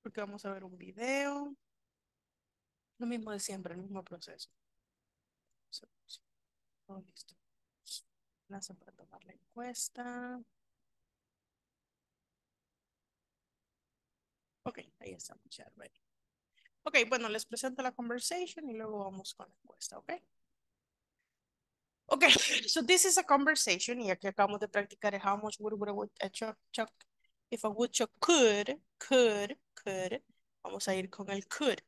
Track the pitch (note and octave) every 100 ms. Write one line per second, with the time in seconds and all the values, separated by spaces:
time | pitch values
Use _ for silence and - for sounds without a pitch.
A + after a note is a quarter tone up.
0 | A3 G#3+ G3+ G3+ G3+ G3 F#3+ F3+ F#3 F#3+
1 | B3 C#4 C#4+ C#4+ C#4+ C#4 _ _ _ _
2 | _ _ _ _ _ _ _ _ _ _
3 | A#3 A#3+ G#3+ G#3 - F#3+ F3+ F3 G3 G3
4 | F3+ F3 - - - _ _ _ _ _
5 | _ _ _ _ _ _ _ - - _
6 | _ - _ _ _ _ _ _ _ F#3+
7 | - - - _ _ _ _ _ - -
8 | _ _ _ _ _ G3 G3 F3+ - _
9 | - F3+ F3+ - _ A#3 B3 A#3+ - -
10 | B3 B3 B3 B3 A#3 _ _ _ _ _
11 | _ _ _ _ _ _ _ _ _ _
12 | _ _ _ _ _ _ _ _ _ _
13 | _ _ _ _ _ _ _ _ _ _
14 | _ _ _ _ _ _ C4 - - _
15 | G3 F3 - - _ - - - - _
16 | _ _ _ _ _ _ _ _ D4+ C#4+
17 | A#3 B3+ A3+ G#3+ - A#3 C4 B3+ B3+ B3
18 | A#3+ B3 - F4 F4+ - D4+ A3 A3 G#3
19 | G3 F#3+ F#3+ - - _ _ - - -
20 | - F4+ _ _ _ _ _ _ _ _
21 | _ _ _ _ _ _ _ _ _ _
22 | - C#4 D4+ - - - - D#4+ A#3+ F4+
23 | F#4+ F#4 F#4 C#4+ C#4+ D4+ - F3+ - A#3+
24 | G#3 F3+ G3 F#3+ G3+ G#3 G#3 G#3 G3+ -
25 | G#3 G3 G3 G3+ G#3+ - G#3 G#3 G#3 G3+
26 | G#3 _ F#3+ - A3 A3 _ - A3 _
27 | - _ _ _ _ A#3 A3 G#3 B3 -
28 | A3+ _ - E4 A#3 G3+ G#3 D4 _ _
29 | - B3+ A#3+ G#3 G#3 C#4+ _ - - F#3+
30 | F#3 A#3+ _ _ _ _ - F#3+ G3+ F#3+
31 | F#3+ - G3 G3 - - C#4+ F#3+